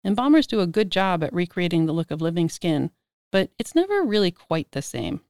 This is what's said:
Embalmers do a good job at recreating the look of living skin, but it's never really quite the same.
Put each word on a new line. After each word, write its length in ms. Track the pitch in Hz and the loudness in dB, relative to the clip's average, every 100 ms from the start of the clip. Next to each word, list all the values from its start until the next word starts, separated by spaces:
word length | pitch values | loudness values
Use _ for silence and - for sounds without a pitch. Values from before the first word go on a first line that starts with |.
| 196 | -2
Embalmers 420 | 208 262 311 - | 0 4 4 4
do 140 | 220 | 0
a 60 | 180 | 0
good 240 | 185 208 | 0 0
job 320 | 185 190 175 | 0 0 0
at 100 | 156 | -2
recreating 520 | 175 175 - 175 170 160 | -2 -4 -2 0 2 0
the 80 | |
look 160 | 160 160 | 0 -4
of 120 | 156 | -4
living 260 | 165 170 165 | -2 0 -2
skin, 440 | - 170 147 160 _ _ _ _ | -2 -2 0 -2 _ _ _ _
but 160 | 190 190 _ | -2 -2 _
it's 160 | - 330 | -2 0
never 260 | 381 403 | 2 0
really 300 | 302 208 185 | 2 2 0
quite 400 | 175 _ 165 - | -2 _ -6 -4
the 100 | 139 | -8
same. 380 | - 123 85 - | -8 -8 -6 -8